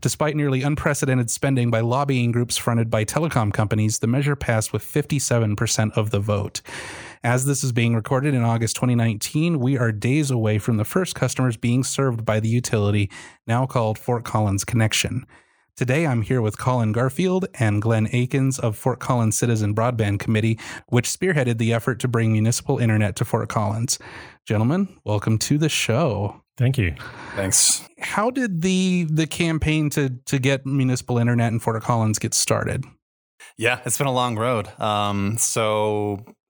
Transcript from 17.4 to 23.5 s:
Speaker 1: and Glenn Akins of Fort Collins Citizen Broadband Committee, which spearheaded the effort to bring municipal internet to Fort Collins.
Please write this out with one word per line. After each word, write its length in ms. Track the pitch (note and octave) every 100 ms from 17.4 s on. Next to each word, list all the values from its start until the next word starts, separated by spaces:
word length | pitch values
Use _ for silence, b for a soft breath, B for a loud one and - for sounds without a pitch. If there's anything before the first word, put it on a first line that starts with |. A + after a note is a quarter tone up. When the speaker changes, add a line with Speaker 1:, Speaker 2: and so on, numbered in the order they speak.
| F#3 -
Speaker 1:
and 260 | A2 G#2
Glenn 260 | A2 A2 G#2+
Akins 460 | A#2+ C3+ C#3 C3+ C3
of 180 | A#2+ G#2+
Fort 240 | C3 A#2+
Collins 360 | - B2 A2 -
Citizen 380 | B2 A2 G#2 G#2
Broadband 440 | A#2+ A#2 G2+ G2+
Committee, 380 | - A2 A2+ A2+ B B -
which 180 | A#2+ -
spearheaded 520 | - F#3 D#3 B2 A2+
the 160 | A2+
effort 260 | A2+ - A2
to 80 | C3
bring 240 | A#2 A2+
municipal 460 | A2 A2 - - C3
internet 400 | A#2 G#2+ G#2 -
to 80 | -
Fort 240 | A2+
Collins. 500 | A2